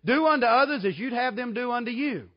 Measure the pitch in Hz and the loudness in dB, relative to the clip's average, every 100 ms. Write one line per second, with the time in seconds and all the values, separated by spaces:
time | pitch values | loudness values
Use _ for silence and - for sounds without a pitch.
0 | 151 277 311 302 233 240 277 285 196 151 | 2 2 4 4 4 4 4 0 -2 -4
1 | 254 240 254 214 247 220 247 240 240 240 | -4 -2 -2 -4 -6 -4 -2 -4 -4 -4
2 | 294 196 92 | -4 -4 -10